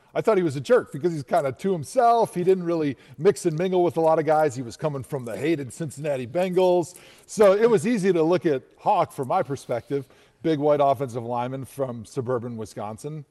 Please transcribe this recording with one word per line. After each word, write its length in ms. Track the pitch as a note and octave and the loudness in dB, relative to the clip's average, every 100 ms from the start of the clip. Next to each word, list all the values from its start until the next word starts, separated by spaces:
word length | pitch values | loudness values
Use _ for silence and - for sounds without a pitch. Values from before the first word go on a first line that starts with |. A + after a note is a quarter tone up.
| _ D3+ | _ -4
I 60 | |
thought 160 | D#3+ G3 | 0 0
he 60 | |
was 120 | E3+ C#3 | 0 -4
a 40 | |
jerk 320 | C3 A#3+ - | 0 0 0
because 220 | C#3+ E3+ | -6 -4
he's 80 | D#3+ | -4
kinda 300 | - A#3 C#3 | -4 -2 -2
to 200 | B2+ G3 | -4 -4
himself. 600 | F3 C3+ - A#3 A#3 G#3 | -4 -4 0 2 4 0
He 100 | F3+ | -2
didn't 200 | F3 F#3+ | 0 0
really 340 | E3+ E3+ D3 B2+ - - | 0 -4 -4 -6 -12 -4
mix 260 | F3 G#3 F3 | 0 0 -2
and 100 | D#3 | 4
mingle 280 | F#3 F3+ | 4 6
with 120 | F3 E3 | 4 4
a 60 | |
lot 160 | D#3+ D#3+ | 4 4
of 80 | D3+ | 4
guys. 300 | D#3 D#3 A#2+ | 4 4 0
He 80 | |
was 120 | A#2 - | -10 -4
coming 280 | D#3 C#3 | -4 -4
from 200 | - C#3+ | -8 -8
the 140 | A#2 G#2 | -8 -4
hated 340 | C#3+ D#3+ C3 | -2 -2 -4
Cincinnati 540 | - D#3+ - D3+ C3+ A#2+ | -10 -10 -8 -6 -6 -4
Bengals. 720 | E3+ F#3+ F3+ F#3 F3+ D#3+ - - - - | -4 -2 2 4 4 0 -8 -20 -20 -6
So 260 | - G3+ | 4 6
it 160 | G3+ A#3 | 6 4
was 160 | G#3 F3+ | 2 0
easy 260 | A#3+ F#3+ | 0 2
to 120 | E3+ | 2
look 240 | D#3 F3+ E3+ | 2 2 0
at 160 | C3+ - _ | -2 -4 _
Hawk, 320 | F3+ G3+ E3 | 0 0 0
from 160 | - B2+ | -4 -4
my 160 | F3+ | -2
perspective, 640 | C3+ C3+ - B2 - C#3+ C3+ _ _ _ | -4 -8 -6 -6 -4 -8 -8 _ _ _
big 160 | E3+ D3+ | -4 0
white 220 | D3 D3 | 2 2
offensive 420 | C#3 C3 C#3 A#2 | 2 0 -4 -8
lineman 400 | A#2 A#2+ B2 C3+ | -8 -6 -6 -8
from 420 | B2+ - C3 A#2+ G#2 | -12 -8 -8 -8 -12
suburban 520 | - A#2 B2 A#2+ A2+ | -10 -4 -4 -6 -12
Wisconsin. 680 | G#2+ - G#2 A2 D3 D3+ C#3+ | -14 -12 -12 -12 -14 -14 -18